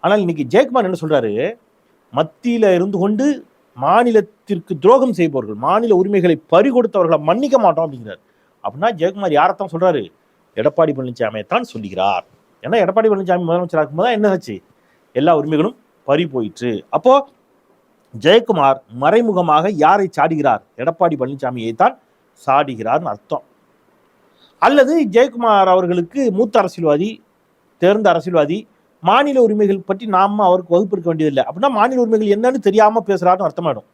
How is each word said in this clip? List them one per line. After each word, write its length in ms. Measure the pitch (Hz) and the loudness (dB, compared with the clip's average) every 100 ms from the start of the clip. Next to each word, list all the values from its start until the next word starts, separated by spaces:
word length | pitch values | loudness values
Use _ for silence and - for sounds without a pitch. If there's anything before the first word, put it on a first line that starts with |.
ஆனால் 200 | 165 214 | 2 0
இன்னைக்கு 220 | 180 156 135 | 0 -4 -2
ஜெயக்குமார் 360 | 165 269 247 196 | 0 2 0 -2
என்ன 100 | 180 | -4
சொல்றாரு, 300 | 156 151 113 104 160 233 _ _ _ _ _ | -2 -2 0 -4 -6 -8 _ _ _ _ _
மத்தியில 600 | 123 156 _ 240 233 214 180 | -6 -6 _ -4 0 2 2
இருந்து 220 | 190 196 | 0 -2
கொண்டு 240 | 196 214 277 285 - _ _ - | -2 0 0 -2 -8 _ _ -6
மாநிலத்திற்கு 960 | 135 196 247 220 208 _ _ 196 - 165 | 0 2 4 2 0 _ _ -8 -6 -2
துரோகம் 300 | 170 262 254 185 | 4 4 4 0
செய்பவர்கள், 400 | 165 135 107 107 135 | -2 -2 -6 -6 -2
மாநில 260 | 196 233 185 | 0 2 0
உரிமைகளை 400 | 190 202 175 165 _ | 2 0 2 0 _
பறி 160 | 165 240 | 2 4
கொடுத்தவர்களை 480 | 247 226 196 170 160 151 | 2 0 0 0 0 0
மன்னிக்க 300 | 196 277 247 | -2 0 2
மாட்டோம் 280 | 202 156 165 | 2 0 -4
அப்படிங்கிறார். 340 | 135 107 92 _ _ _ _ | -8 -16 -18 _ _ _ _
அப்படின்னா 260 | 101 120 208 196 | -12 -4 -4 0
ஜெயக்குமார் 360 | 170 190 196 147 | -4 -2 -2 2
யாரைத்தான் 340 | 170 196 190 | 0 0 -6
சொல்றாரு? 280 | 165 180 156 92 _ _ _ _ - | -2 0 0 -6 _ _ _ _ -4
எடப்பாடி 360 | 135 143 156 | -2 0 -2
பழனிசாமியை 520 | 135 127 120 113 107 104 | -2 -8 -6 -6 -6 -6
தான் 200 | 208 247 | -6 -6
சொல்லுகிறார். 560 | - 104 92 95 92 - _ _ _ | -12 -6 -2 0 -2 -8 _ _ _
ஏன்னா 160 | 127 220 | -4 -2
எடப்பாடி 280 | 180 196 220 | 0 0 0
பழனிசாமி 360 | 202 185 180 170 | 0 -2 -2 0
முதலமைச்சராக 360 | 170 180 165 | -4 -2 -4
இருக்கும்போது 260 | 151 151 220 | -4 -2 -2
தான் 80 | 226 | 0
என்ன 160 | 208 | 0
ஆச்சு, 220 | 190 151 98 _ _ _ _ _ - | -2 -6 -14 _ _ _ _ _ -2
எல்லா 200 | 151 160 | 2 2
உரிமைகளும் 400 | 147 156 180 254 _ _ - | 0 -2 -2 -4 _ _ -4
பறி 180 | 147 165 | -2 -2
போயிற்று. 380 | 131 107 - 123 104 - - | -4 -8 -6 -6 -6 -6 -2
அப்போ 160 | 240 269 277 _ _ _ _ _ _ _ _ | 2 2 0 _ _ _ _ _ _ _ _
ஜெயக்குமார் 680 | 117 135 214 233 190 135 135 _ 117 | -4 4 4 4 0 2 0 _ -4
மறைமுகமாக 720 | 143 214 240 185 170 151 180 185 | 0 2 0 -2 2 2 0 0
யாரை 240 | 151 202 190 - | 2 2 0 -2
சாடுகிறார்? 460 | 160 160 139 110 _ - | -2 0 0 -2 _ -6
எடப்பாடி 340 | 131 165 175 147 | -6 0 -2 0
பழனிசாமியை 500 | 127 139 131 123 113 113 | -6 -6 -8 -6 -8 0
தான் 140 | 208 - _ _ _ _ | -2 -2 _ _ _ _
சாடுகிறார்னு 680 | - 135 143 117 110 139 170 | 0 0 0 -6 -4 -4 -4
அர்த்தம். 320 | 107 _ 156 _ _ _ _ _ _ _ _ _ _ _ _ | -12 _ -10 _ _ _ _ _ _ _ _ _ _ _ _
அல்லது 340 | 190 285 262 330 262 202 | 2 4 4 2 2 2
ஜெயக்குமார் 580 | 277 233 233 202 190 | 2 0 0 2 4
அவர்களுக்கு 480 | 185 180 180 170 277 254 190 | 2 2 -2 -4 -2 -2 0
மூத்த 200 | 233 226 | 0 0
அரசியல்வாதி, 460 | 190 - 165 147 196 220 _ _ _ _ _ _ | 0 -2 0 0 -2 -6 _ _ _ _ _ _
தேர்ந்த 280 | 180 208 202 | 0 2 2
அரசியல்வாதி, 460 | 170 180 175 147 185 220 _ _ _ | 0 0 0 0 -2 -8 _ _ _
மாநில 340 | 165 220 285 262 | 0 2 2 2
உரிமைகள் 360 | 226 214 208 196 - | 2 2 0 -2 -4
பற்றி 180 | 196 226 190 | -8 -2 0
நாம 280 | 196 208 196 | 2 2 2
அவருக்கு 260 | 180 175 | 0 0
வகுப்பு 200 | 175 202 208 | -2 0 -4
எடுக்க 140 | 170 | -4
வேண்டியதில்லை 320 | 160 156 135 123 | -2 0 0 -2
அப்படின்னா 240 | 156 269 233 | -2 -2 0
மாநில 240 | 226 262 | 0 0
உரிமைகள் 320 | 240 220 214 202 | 0 0 0 0
என்னன்னு 240 | 240 262 208 | 0 0 0
தெரியாம 360 | 208 214 226 208 | 4 4 2 -2
பேசுறாருன்னு 400 | 196 180 185 180 | -2 0 0 -2
அர்த்தமாயிடும். 400 | - 170 117 - | -4 -4 -4 -10